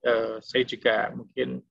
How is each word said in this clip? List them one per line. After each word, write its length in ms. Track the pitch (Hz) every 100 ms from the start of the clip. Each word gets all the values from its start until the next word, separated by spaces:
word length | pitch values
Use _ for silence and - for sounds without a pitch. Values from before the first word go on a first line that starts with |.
Eh, 400 | 123 117 113 110
saya 220 | - 127 127
juga 480 | 117 120 110 -
mungkin 480 | - - - 127 127 -